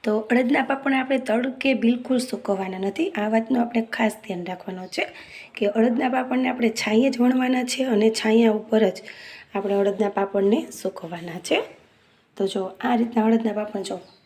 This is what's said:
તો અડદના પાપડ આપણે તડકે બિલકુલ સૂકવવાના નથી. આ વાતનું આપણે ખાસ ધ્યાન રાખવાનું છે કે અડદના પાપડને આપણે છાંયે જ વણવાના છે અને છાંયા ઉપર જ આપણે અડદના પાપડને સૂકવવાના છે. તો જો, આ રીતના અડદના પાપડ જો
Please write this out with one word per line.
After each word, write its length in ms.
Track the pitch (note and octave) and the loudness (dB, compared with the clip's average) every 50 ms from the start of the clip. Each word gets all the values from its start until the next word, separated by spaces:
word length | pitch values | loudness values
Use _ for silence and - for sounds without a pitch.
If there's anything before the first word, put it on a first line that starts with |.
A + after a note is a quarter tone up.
| - | 0
તો 160 | A3+ G#3+ A3 | 0 0 0
અડદના 420 | A3 - A#3+ B3 C4 A#3+ C#4+ D#4 | 0 2 2 2 4 4 2 0
પાપડ 320 | C4+ - C#4 C4+ - C#4+ C4+ | 0 0 -4 -2 0 0 0
આપણે 240 | C4 B3+ C4 C4+ | 0 0 0 -2
તડકે 560 | C4 C4+ - G#3+ A#3+ B3 C4+ B3+ - - C4+ C4 | -2 0 0 0 0 0 -2 -4 -2 0 0 2
બિલકુલ 440 | G#3+ A3+ A3+ B3 A#3+ - - B3+ | 4 4 2 2 2 0 0 0
સૂકવવાના 600 | B3 B3 - - - - - G3+ F#3+ F#3+ F#3+ F#3 | 0 0 -2 -8 -6 -2 -4 -2 -2 -2 -6 -4
નથી. 320 | F#3+ F#3+ G3 G3 - E4 F4 | -4 -4 -4 -2 -2 -4 -2
આ 200 | - G#3+ G#3 G#3+ | -2 -2 -2 2
વાતનું 320 | A3 A3+ A3+ - C4 A#3+ | 0 0 2 2 0 0
આપણે 200 | A#3 A#3 - A3+ | 0 0 0 -2
ખાસ 300 | A3+ - - - A3+ G#3+ - - - | -2 -2 -2 0 0 0 -2 -4 -10
ધ્યાન 180 | - F#3+ F3 F3 | -8 -8 -6 -6
રાખવાનું 420 | F3 F3+ F3+ - - F#3+ F#3 F#3 | -8 -10 -10 -10 -10 -10 -10 -12
છે 200 | F#3+ - - - - - - - - - - - - - | -8 -6 -6 -6 -6 -10 -18 -20 -20 -20 -20 -20 -18 -4
કે 100 | - G#3 | 0 0
અડદના 440 | G3+ - A3+ A3+ B3+ A#3 B3 C4 B3+ | 0 4 4 4 4 4 2 0 0
પાપડને 400 | B3+ B3+ B3+ B3+ B3+ B3+ B3+ B3+ | 0 -2 -2 0 0 0 0 0
આપણે 200 | B3 B3+ A#3+ A3 | 0 0 0 0
છાંયે 400 | A3 - - G#3+ G#3+ A3 C4 C#4 | 0 -2 -2 2 4 4 4 4
જ 100 | C4 A#3+ | 2 2
વણવાના 440 | A#3+ B3 B3+ B3+ B3+ B3+ B3+ B3+ B3 | 2 2 4 2 2 2 0 0 -2
છે 200 | B3+ - C4 C4 | -4 -2 -2 0
અને 260 | C4 A3+ G#3 A3 A3 | 2 2 4 4 4
છાંયા 420 | A3 - - A3 A3 A3+ A#3 A3+ | 2 2 0 4 6 6 6 6
ઉપર 380 | G#3+ G#3+ G#3+ - A3+ A3 A3 F#3 | 4 2 -2 0 2 4 4 2
જ 120 | - - - - - - - - - - - _ - | 0 -2 -14 -18 -20 -20 -20 -20 -20 -20 -20 _ -8
આપણે 180 | G3+ G3 G3 G3 | -6 -2 0 0
અડદના 360 | G3 G3+ G3+ G3 F#3+ G#3+ G3+ | 2 2 0 0 0 -2 0
પાપડને 580 | - G3 G3 G3 - G3+ G3 G3+ A3 D#4 - - - - | 0 -2 -2 0 0 2 4 4 2 2 0 -6 -14 -8
સૂકવવાના 580 | - A#3 - - - E3 F3 E3+ E3 E3+ D#3+ F3+ | -8 -6 -6 -6 -12 -12 -12 -12 -10 -10 -12 -10
છે. 220 | - - D4+ G#4 B4+ - - - _ _ _ _ _ _ _ _ _ _ _ | -4 -2 -2 -2 -2 -6 -14 -20 _ _ _ _ _ _ _ _ _ _ _
તો 100 | - G3 | -4 -4
જો, 240 | G3 - G3 F#3+ F#3 - - | -4 -2 -4 -6 -6 -8 -6
આ 140 | - B3 B3 | -2 0 0
રીતના 300 | A3+ A#3 A3+ - A3+ G#3+ | 0 0 0 0 2 4
અડદના 260 | A3 A3+ A3+ A3+ A3 G3+ | 4 4 2 2 -2 -4
પાપડ 280 | G#3+ G#3+ G#3 - G3 | -4 -6 -6 -6 -8
જો 180 | F#3+ - G3 F3+ - - _ _ _ | -8 -6 -10 -10 -12 -18 _ _ _